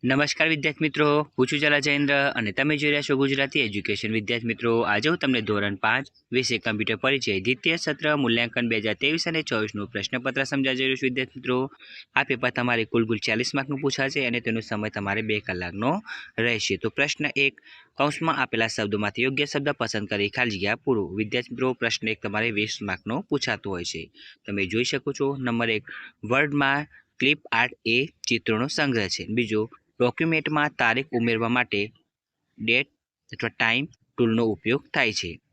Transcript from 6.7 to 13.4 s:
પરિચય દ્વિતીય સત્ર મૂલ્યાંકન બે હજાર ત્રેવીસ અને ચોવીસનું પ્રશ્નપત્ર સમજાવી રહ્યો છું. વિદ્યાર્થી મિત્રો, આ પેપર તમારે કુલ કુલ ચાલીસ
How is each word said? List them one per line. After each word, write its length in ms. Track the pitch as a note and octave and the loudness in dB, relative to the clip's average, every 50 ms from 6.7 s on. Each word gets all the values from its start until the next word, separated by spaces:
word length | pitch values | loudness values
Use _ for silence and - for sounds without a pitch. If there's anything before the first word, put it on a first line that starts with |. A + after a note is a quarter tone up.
| A2 G#2 A2+ - A2+ | -2 0 0 -2 -2
પરિચય 440 | G#2+ - C3 C#3 C#3 B2 - G2+ F#2+ | 0 0 0 0 0 0 0 -2 0
દ્વિતીય 380 | F#2+ A#2 C3 - - E3 D#3+ E3+ | 2 0 -2 0 0 -2 -2 0
સત્ર 380 | - - D3 - D#3 D3+ D3+ | -2 -4 -4 -2 0 0 2
મૂલ્યાંકન 540 | D3 C#3 A#2 A#2 A#2 A#2 A#2+ - C3 A#2+ A#2 | 2 4 2 2 2 0 0 0 -2 0 0
બે 80 | A2+ A2 | 0 0
હજાર 160 | G#2 A2 G#2 | 0 -2 -2
ત્રેવીસ 340 | - - C#3 D#3 E3+ - F3 | 0 0 0 0 0 -2 -2
અને 140 | E3 D#3+ | -2 -2
ચોવીસનું 460 | D3+ - C3 A2 G#2+ G#2+ - G#2 G2+ G2 | -2 0 0 0 0 -2 -4 -8 -8 -6
પ્રશ્નપત્ર 560 | - G#2 G2 - - B2+ A#2+ C3+ B2 C3+ C3+ | -6 -6 -6 -4 -4 -4 -4 -2 -2 -2 -2
સમજાવી 340 | C3+ C#3+ C#3 C3+ C3+ C3 B2+ | -2 -2 -2 0 0 0 0
રહ્યો 180 | C3 C3 C3 | 0 0 0
છું. 40 | B2 C#3 | 0 -2
વિદ્યાર્થી 360 | C3 B2+ C3 C3 - - B2+ | -2 -2 -2 -6 -6 -8 -10
મિત્રો, 320 | A#2+ B2 B2+ B2+ C3 C#3 - - - - - - - _ _ | -2 0 0 0 0 -2 -6 -16 -20 -20 -20 -20 -20 _ _
આ 80 | C#3 C#3 | 0 0
પેપર 260 | - C3+ A#2+ B2+ B2 | 2 0 0 0 -2
તમારે 360 | - - A#2+ B2 A#2+ A#2 A2+ | 0 0 0 0 2 0 0
કુલ 200 | - - A#2+ A2+ | 2 2 2 2
કુલ 120 | A2 A#2 G#2+ | 2 0 -2
ચાલીસ 380 | - - A2 A2+ | 0 -2 0 0